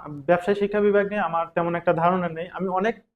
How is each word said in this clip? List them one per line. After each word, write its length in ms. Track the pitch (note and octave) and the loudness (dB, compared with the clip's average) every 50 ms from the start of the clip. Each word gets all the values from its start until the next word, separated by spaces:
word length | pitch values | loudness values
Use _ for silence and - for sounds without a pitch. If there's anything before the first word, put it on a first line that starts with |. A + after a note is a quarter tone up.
| - D3 | -16 -14
ব্যবসায় 440 | D3 C#3+ C#3 D3 F3 F3 F3 G3 G3+ | -14 -6 0 2 2 2 2 0 0
শিক্ষা 260 | G3+ G3+ G3 G3+ G#3 | 0 0 -2 0 2
বিভাগ 280 | G#3 G#3 G3+ G3+ G3+ G3 | 2 4 4 4 2 0
নিয়ে 120 | G#3 G#3 | -2 -2
আমার 260 | F#3 E3+ E3+ E3 E3+ D#3+ - | -2 -2 -2 -2 -4 -2 -2
তেমন 200 | F3 E3+ E3+ E3+ | -2 -2 0 -2
একটা 180 | E3+ E3+ F3+ E3+ | -2 0 0 2
ধারণা 360 | E3 E3 F3 F#3 F#3 F3 E3+ | 2 4 2 2 2 0 -4
নেই, 200 | D#3+ D#3+ F3 F3+ | -4 -6 -10 -10
আমি 200 | - E3+ F#3 F#3+ | -8 -6 -4 -2
অনেক 360 | F3+ F#3 G3 A3+ A3+ - _ _ _ | 0 0 0 0 -2 -4 _ _ _